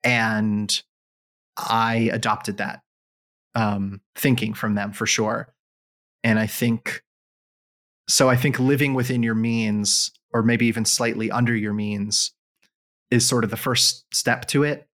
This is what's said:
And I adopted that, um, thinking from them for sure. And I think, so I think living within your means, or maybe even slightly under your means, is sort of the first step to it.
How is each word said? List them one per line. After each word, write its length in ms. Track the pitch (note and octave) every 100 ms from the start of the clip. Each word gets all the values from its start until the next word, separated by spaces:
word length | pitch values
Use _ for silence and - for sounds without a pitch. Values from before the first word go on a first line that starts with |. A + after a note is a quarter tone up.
And 640 | B2 A#2+ A2 A2 G#2+ G#2 G2+ - - _ _ _ _ _ _ -
I 540 | - A2+ A2+ A2+ A2+
adopted 460 | A2+ A2+ G#2+ - G2
that, 240 | G2+ - _ _ _ _ _ _ _
um, 460 | A#2+ G#2+ G2+ G2 G2 _
thinking 400 | - C#3+ A#2+ A2
from 200 | G#2+ A2+ G2+
them 160 | G2+
for 120 | G#2
sure. 480 | A2 - G#2+ A2+ - _ _ _ _ _ _ _
And 160 | A#2 A2
I 80 | A2
think, 560 | - A#2+ A2+ - - _ _ _ _ _ _ _ _ _ _ -
so 200 | - C3
I 80 | B2
think 240 | C#3+ C3
living 340 | B2+ C#3 C#3+
within 280 | C3 B2 B2
your 100 | A#2
means, 760 | A2 A#2 A#2 G#2+ G#2 G2+ - - _ _
or 100 | A#2
maybe 220 | A2+ A#2+ A#2+
even 180 | A2+
slightly 460 | A2 - A#2 G#2+ A2+
under 260 | A#2+ A#2+ A2+
your 160 | G#2+
means, 600 | G#2 G#2 G2+ G#2 G2+ - _ _ _ _ _ _ _ _
is 160 | B2 -
sort 160 | B2
of 80 | A2
the 60 | G#2+
first 480 | C3+ B2 - - _
step 320 | - - A#2 -
to 140 | C#3+
it. 240 | D3 C#3+ _